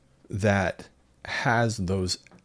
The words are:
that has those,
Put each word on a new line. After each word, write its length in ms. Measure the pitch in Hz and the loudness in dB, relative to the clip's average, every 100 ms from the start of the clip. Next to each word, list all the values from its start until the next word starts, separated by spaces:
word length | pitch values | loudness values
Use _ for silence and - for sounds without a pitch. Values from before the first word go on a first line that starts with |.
| _ _ - | _ _ -10
that 580 | 101 104 101 92 - - _ _ _ - | 0 2 2 2 -4 -14 _ _ _ -10
has 500 | - 139 117 117 107 | -4 0 2 2 0
those, 420 | 92 95 90 - - - | -2 -2 -2 -4 -10 -20